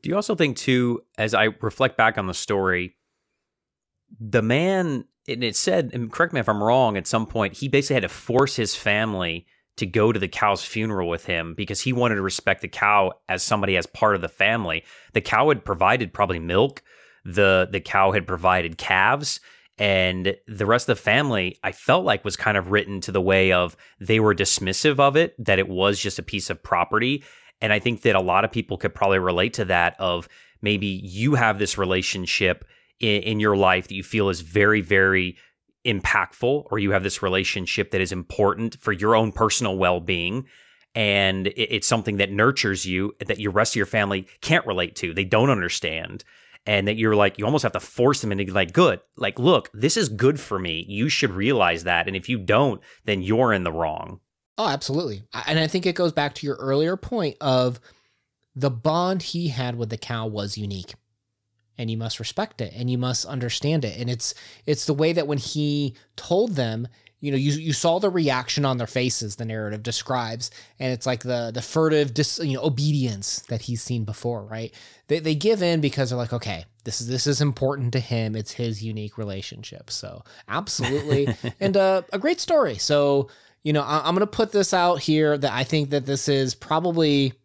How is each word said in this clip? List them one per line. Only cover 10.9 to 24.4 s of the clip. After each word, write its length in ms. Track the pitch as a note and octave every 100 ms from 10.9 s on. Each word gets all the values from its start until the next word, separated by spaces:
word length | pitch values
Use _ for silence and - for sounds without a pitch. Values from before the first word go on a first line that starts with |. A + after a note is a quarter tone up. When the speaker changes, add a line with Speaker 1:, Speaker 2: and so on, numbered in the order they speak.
| G2+ E2+
Speaker 1:
with 160 | E2+
him 300 | - E2+ E2
because 260 | E2 G2+ G2+
he 140 | C3
wanted 220 | A#2+ A#2+ G#2
to 40 |
respect 400 | F#2+ - - F#2+
the 80 | F#2+
cow 440 | - G#2 G#2 F#2 - -
as 120 | F#2
somebody 360 | - A2 G2 F#2
as 80 | E2
part 280 | - G#2+
of 60 | G2
the 80 | F2
family. 560 | _ G2 A#2 F#2 D#2+ - - -
The 80 | A2+
cow 260 | - A2 D3
had 160 | B2+
provided 480 | - F2+ F#2 B2+ G2+
probably 260 | - G2 F2
milk. 440 | E2 F2+ C3 - _ _ _ _
The, 420 | - F#2 G2 F#2+ F#2
the 80 | G2
cow 320 | - G2 F#2+
had 140 | G2+ E2+
provided 500 | F2+ F2+ F2+ E2+ D#2+
calves. 640 | - F#2 G2+ C#3+ C3 - - - _ -
And 580 | G#2 F#2+ F#2 F#2 F#2 F#2+ -
the 200 | G2+ G#2
rest 200 | A#2+ -
of 120 | A2+
the 40 |
family, 560 | - A#2 D3 A2 F2+ -
I 80 | F#2+
felt 320 | - - D#3+
like, 220 | F#3 G#2 G#2
was 100 | -
kind 220 | C3 G#2
of 120 | F2+
written 300 | G#2 G2 G2
to 100 | -
the 120 | F#2+
way 300 | F#2 F#2+ F#2+
of 220 | F2+ F2 - - _
they 220 | F#2+ A2
were 140 | G#2+
dismissive 680 | F#2+